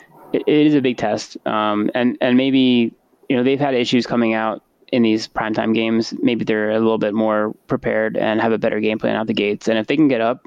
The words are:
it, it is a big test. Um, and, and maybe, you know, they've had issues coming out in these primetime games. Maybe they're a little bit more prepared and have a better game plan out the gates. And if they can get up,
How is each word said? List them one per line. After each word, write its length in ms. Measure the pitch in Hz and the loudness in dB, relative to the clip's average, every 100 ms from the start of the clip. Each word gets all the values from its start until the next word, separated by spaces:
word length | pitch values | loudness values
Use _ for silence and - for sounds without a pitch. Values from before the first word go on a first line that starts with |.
| - - - | -20 -20 -6
it, 80 | - - | -4 2
it 180 | 151 151 | 4 4
is 80 | |
a 80 | 147 | 4
big 160 | 131 117 | 0 -2
test. 400 | 113 107 - - - | -2 -4 -6 -10 -4
Um, 460 | 110 107 104 104 | -2 0 0 -2
and, 240 | 127 123 - | 0 0 0
and 160 | 127 123 | 2 2
maybe, 600 | 135 135 127 123 117 - _ _ - | 2 2 4 4 0 -4 _ _ -4
you 80 | 131 | 0
know, 60 | |
they've 160 | 123 135 | 2 0
had 160 | 143 127 | 0 0
issues 320 | 120 123 113 | 0 0 0
coming 260 | 120 113 | 0 0
out 300 | 110 110 101 _ _ - | 0 -2 -6 _ _ -4
in 120 | - | 0
these 240 | 113 110 - | 2 2 -2
primetime 460 | - 110 110 113 | -6 -4 -2 0
games. 400 | 113 113 113 110 - | 0 0 -2 -2 -2
Maybe 220 | 131 113 | 0 0
they're 280 | 117 110 107 | 0 0 0
a 80 | 110 | 0
little 180 | 113 110 | 2 0
bit 160 | 107 | 0
more 400 | 104 110 107 107 - - | 0 0 0 -2 -6 -6
prepared 500 | 127 120 110 110 - | -4 -2 -2 -2 -2
and 240 | 107 110 | -2 0
have 100 | 117 | 0
a 60 | 110 | 0
better 220 | 113 107 | -2 -2
game 180 | 107 110 | -2 -2
plan 180 | 113 110 | -2 -4
out 120 | 113 | -2
the 80 | 113 | -2
gates. 320 | 104 104 - | -2 -2 -2
And 100 | 113 | -2
if 80 | 107 | 0
they 100 | 143 | 0
can 120 | 151 | 2
get 120 | 120 | 2
up, 220 | 113 123 | -2 -4